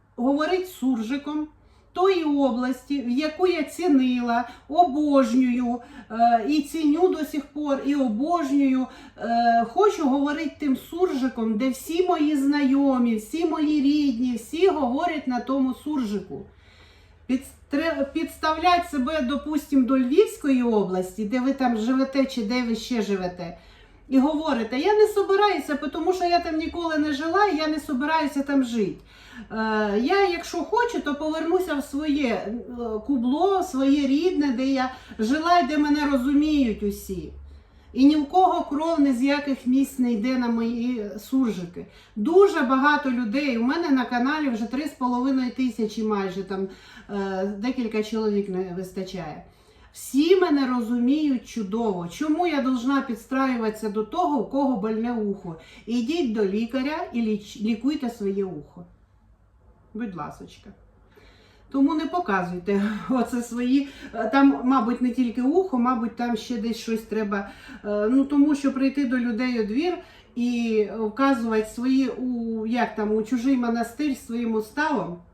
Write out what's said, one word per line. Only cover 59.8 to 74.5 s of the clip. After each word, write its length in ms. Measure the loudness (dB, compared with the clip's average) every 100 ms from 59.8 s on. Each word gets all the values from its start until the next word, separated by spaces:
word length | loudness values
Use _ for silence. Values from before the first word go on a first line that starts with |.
| _
Будь 220 | -10 -8 -8
ласочка. 540 | -12 -14 -20 -20 -20 -20 -20 _ _ -20 -20 -20 _ _ -6
Тому 200 | 2 2
не 120 | 2 -2
показуйте 760 | -2 -2 -2 -2 -4 -2 0 0 -2
<laughs> 120 | -2
оце 320 | 0 0 -4
свої, 460 | -4 -4 2 2 0 -8 -12
е, 140 | -6 0
там, 320 | 6 6 6
мабуть, 380 | 2 2 2 0
не 80 | 0
тільки 320 | 0 -2 0
ухо, 360 | 2 2 2 2
мабуть, 380 | 0 0 -2 -4
там 200 | -4 -4
ще 220 | -4 -4
десь 180 | -4 -4
щось 260 | -4 -4
треба, 480 | -4 -4 -2 -4 -6 -12 -20 -12
е, 240 | -4 0 2
ну, 140 | 4
тому 300 | 4 4 4
що 180 | 4 0
прийти 320 | 2 0 0
до 140 | 0 0
людей 420 | -2 -2 -2 0
у 60 | -2
двір 320 | 0 -2 -4 -8 -20 -12
і 540 | -4 -2 0 0 0 0 -2
вказувати 680 | -4 0 2 2 0 -2 -2
свої, 340 | -4 0 2 2
у, 580 | -2 -4 -4 -4 -4 -2
як 300 | -2 -2 -2
там, 180 | 0
у 80 | 0
чужий 340 | 0 0 2 2
монастир 600 | 0 -2 -4 -4 -4 -4
своїм 380 | -6 -4 -2